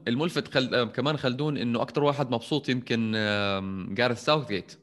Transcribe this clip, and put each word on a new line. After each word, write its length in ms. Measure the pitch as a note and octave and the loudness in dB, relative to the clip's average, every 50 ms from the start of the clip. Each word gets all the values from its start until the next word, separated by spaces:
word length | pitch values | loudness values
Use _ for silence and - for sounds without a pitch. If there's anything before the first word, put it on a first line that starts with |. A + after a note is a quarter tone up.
| - A2+ | -2 -2
الملفت 400 | A#2+ B2+ D#3 F3+ - D3 C3 - | 0 2 0 0 0 -2 -4 0
خل-، 260 | - C#3+ C3 A#2 - | 0 0 2 4 2
آه... 100 | A#2+ A#2+ | 2 2
كمان 320 | A2 - - B2+ D3 D#3 C#3 | 2 0 -2 0 0 0 0
خلدون 400 | - C3 B2 C3 D3 D3+ D3 A#2+ | 0 -2 0 0 -2 -2 -2 -2
إنه 240 | - A#2+ A#2 A#2 | -2 0 0 0
أكتر 220 | A2 - - D3+ D3 | -2 0 0 2 2
واحد 280 | C#3+ C#3+ C3+ C#3+ B2+ | 2 2 2 0 0
مبسوط 380 | B2 A#2 - - D#3 D3 - - | 0 -2 0 0 -2 -2 0 0
يمكن، 460 | B2+ B2+ A#2 - B2 A#2 A2+ A2 A2 | -2 -2 0 -2 0 0 0 0 0
آم، 800 | A2 G#2+ G#2 G#2 G2+ G2+ G2+ G2 G2 F#2+ F#2+ F#2+ F#2+ F2+ F2+ G2 | 0 2 2 2 2 0 0 0 -2 -2 -4 -6 -6 -6 -6 0
جاريث 240 | F#2+ A#2+ B2 A#2+ A2+ | 2 2 2 2 0
ساوثغيت 560 | - - D3+ D#3 C3+ G#2 G2+ F#2 - - - - | 2 2 2 2 2 -2 -4 -4 -6 -8 -18 -20